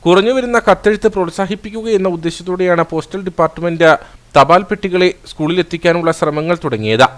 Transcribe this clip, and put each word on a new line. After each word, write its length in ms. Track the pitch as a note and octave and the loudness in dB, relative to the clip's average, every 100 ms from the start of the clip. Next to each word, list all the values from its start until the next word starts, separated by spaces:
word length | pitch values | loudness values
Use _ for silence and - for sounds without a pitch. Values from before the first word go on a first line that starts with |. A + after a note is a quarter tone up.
| E3+ | 4
കുറഞ്ഞുവരുന്ന 520 | F3+ G#3+ C4 A#3+ B3 - | 2 4 0 0 -2 2
കത്തെഴുത്ത് 440 | F#3 G#3 G#3 G#3+ | 2 2 0 -2
പ്രോത്സാഹിപ്പിക്കുക 720 | G3 E3+ D#3+ F#3+ G#3 G#3+ A3 A3 G#3 | -2 -6 -4 -6 -6 -10 -10 -2 0
എന്ന 120 | F#3+ E3+ | 0 -2
ഉദ്ദേശത്തോടെയാണ് 680 | E3 - F3 F3+ F#3 E3+ D#3+ | -6 -8 -8 -4 0 0 -2
പോസ്റ്റൽ 300 | D#3+ - F#3+ F#3+ | -4 -8 -10 -10
ഡിപ്പാർട്ട്മെന്റ് 640 | E3+ D#3+ E3 E3+ E3 E3 D#3 - - _ D3 | -2 -2 -2 -6 2 4 4 -2 -20 _ 2
തപാൽ 260 | C#3 F3 G3+ | 4 4 2
പെട്ടികളെ 420 | G#3 G3 F3+ F3+ - - | -6 -4 0 0 -2 -16
സ്കൂളിലെത്തിക്കാനുള്ള 800 | - D#3 F3+ E3+ E3 E3+ E3+ E3 D#3+ | -8 -4 -2 -2 -2 0 0 0 -2
ശ്രമങ്ങൾ 380 | D#3 D3+ D#3+ F3 | -2 -2 -4 -4
തുടങ്ങിയത്. 420 | D#3+ A#2 G#2+ A2 B2+ | -4 -4 -2 2 2